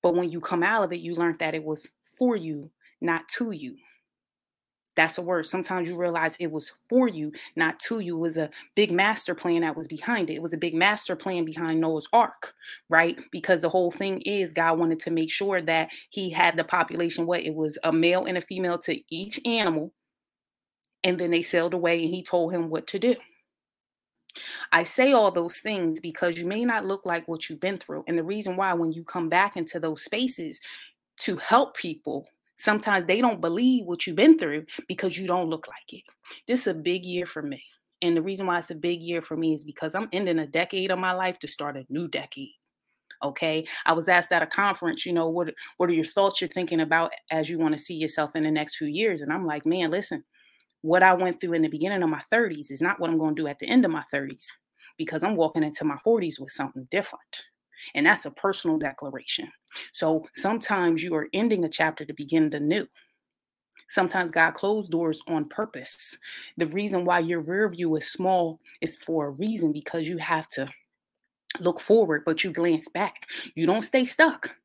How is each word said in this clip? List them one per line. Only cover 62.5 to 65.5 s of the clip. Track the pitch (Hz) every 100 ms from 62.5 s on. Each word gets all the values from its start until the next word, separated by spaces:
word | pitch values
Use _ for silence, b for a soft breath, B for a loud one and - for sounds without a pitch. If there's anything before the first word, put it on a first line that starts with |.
the | 147
new. | 147 196 - _ b b _ _ _ _ _ - _
Sometimes | - 185 190 175
God | 165 165
closed | 165 196 214 185
doors | 160 170 156 -
on | 160
purpose. | 147